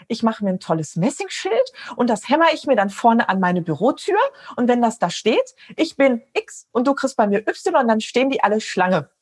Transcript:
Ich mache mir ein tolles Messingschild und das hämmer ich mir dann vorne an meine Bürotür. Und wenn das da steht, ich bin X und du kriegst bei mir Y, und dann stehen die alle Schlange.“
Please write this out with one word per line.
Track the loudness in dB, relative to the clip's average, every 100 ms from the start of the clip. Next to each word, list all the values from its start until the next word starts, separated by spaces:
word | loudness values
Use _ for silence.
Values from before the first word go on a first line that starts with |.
| -10
Ich | -2
mache | -2 0
mir | -2
ein | -4
tolles | -2 -4 -4 -2
Messingschild | -2 -2 -8 -8 -2 0 -2 -6 -10 -2
und | 0
das | -2 0
hämmer | 2 2
ich | 2 0
mir | 2
dann | 0
vorne | 2 4 4 2
an | 0
meine | 0 0
Bürotür. | -2 0 0 0 0 0 0 -4 -12 -2
Und | 0
wenn | 2
das | 0 0
da | -4
steht, | -2 0 0 0 -8 -12 -4
ich | -4 2
bin | 2 2 -4
X | -8 -8 -12 -6
und | -2 0
du |
kriegst | 0 -2 0
bei | 0
mir | 0 -2
Y, | -4 0 2
und | 2
dann | 0
stehen | 0 0 0
die | 0
alle | 0 0
Schlange.“ | -2 -2 0 0 -4 _